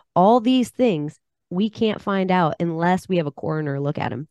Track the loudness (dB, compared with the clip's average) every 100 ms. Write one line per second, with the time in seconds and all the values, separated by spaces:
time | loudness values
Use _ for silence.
0 | _ 2 4 4 4 2 0 0 0 0
1 | -4 -10 _ _ -8 -4 -4 -2 -2 -2
2 | -2 -2 0 2 2 0 -4 -2 0 0
3 | 0 -2 -2 -4 -6 -4 -4 -4 -4 -4
4 | -4 -6 -8